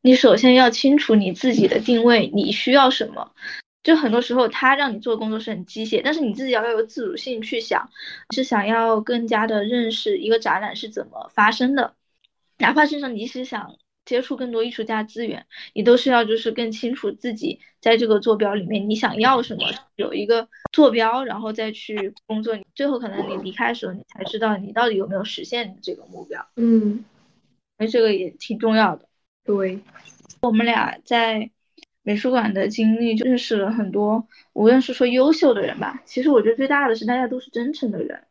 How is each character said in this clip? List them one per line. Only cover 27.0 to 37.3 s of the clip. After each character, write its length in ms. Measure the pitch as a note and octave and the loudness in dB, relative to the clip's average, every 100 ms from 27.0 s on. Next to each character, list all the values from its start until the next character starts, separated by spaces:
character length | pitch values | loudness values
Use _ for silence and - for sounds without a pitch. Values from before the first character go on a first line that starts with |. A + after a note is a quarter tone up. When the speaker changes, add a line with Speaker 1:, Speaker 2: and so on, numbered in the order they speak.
| - _ _ _ _ _ _ _ | -10 _ _ _ _ _ _ _
Speaker 1:
所 80 | A3 | -2
以 40 | |
这 100 | A#3 | 2
个 140 | A3+ | 2
也 160 | G3 F3+ | 0 -4
挺 280 | - - A3 | -10 -10 -4
重 180 | A3+ A3 | 0 4
要 200 | G#3+ D#3+ | 2 0
的。 120 | _ _ _ _ | _ _ _ _
Speaker 2:
对。 360 | - G3+ F#3+ F#3+ - - - _ _ - | -4 -2 -2 -6 -14 -20 -20 _ _ -4
Speaker 1:
我 100 | B3 | 0
们 160 | G#3+ A#3 | 2 2
俩 320 | A3+ - - | 2 0 -4
在 460 | - A#3+ A3+ A3 A3 _ _ _ _ _ | -2 0 0 -2 -6 _ _ _ _ _
美 140 | - G#3 | -4 -2
术 160 | B3+ | 0
馆 200 | B3+ G#3+ | 0 0
的 140 | F#3+ G3+ | -2 -4
经 340 | G#3+ A3 A3+ | 0 0 2
历， 140 | A#3 | 0
就 100 | A3 | 0
认 140 | B3 B3 | 0 0
识 180 | - A3 | 0 -2
了 140 | G3 | -2
很 220 | A3+ G3+ | -2 -2
多， 340 | G3 G#3 A3 A3+ _ _ | -2 0 -2 -4 _ _
无 120 | - G#3+ | 2 4
论 140 | B3+ | 6
是 100 | C4 | 2
说 140 | B3 B3 | 0 0
优 260 | B3 C4+ | 4 4
秀 220 | D#4 D4+ | 4 4
的 80 | G#3+ | 2
人 160 | D#3+ - | -2 -4
吧， 240 | G2 - | -8 -8
其 180 | _ - | _ -2
实 80 | C4+ | 2
我 120 | C4+ | 4
觉 80 | G#3+ | 4
得 60 | A3+ | 0
最 100 | C4+ | 0
大 220 | C#4+ C#4 | 0 0
的 80 | A3+ | -2
是 80 | |
大 100 | A3 | -2
家 140 | B3 | -2
都 100 | B3 | -2